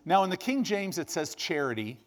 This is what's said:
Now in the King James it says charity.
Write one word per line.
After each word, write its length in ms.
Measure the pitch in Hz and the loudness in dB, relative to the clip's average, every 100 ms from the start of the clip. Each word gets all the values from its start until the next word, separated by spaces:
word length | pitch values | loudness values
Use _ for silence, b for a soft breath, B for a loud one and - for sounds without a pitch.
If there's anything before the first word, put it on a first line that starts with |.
Now 220 | 156 190 190 | 4 4 4
in 40 | |
the 60 | 180 | 0
King 300 | 247 277 208 | 0 0 0
James 320 | 202 190 175 | 0 -2 -4
it 120 | 156 | -4
says 240 | 170 151 | -4 -4
charity. 640 | - - 151 135 110 107 127 | -4 -2 0 0 -2 -4 -8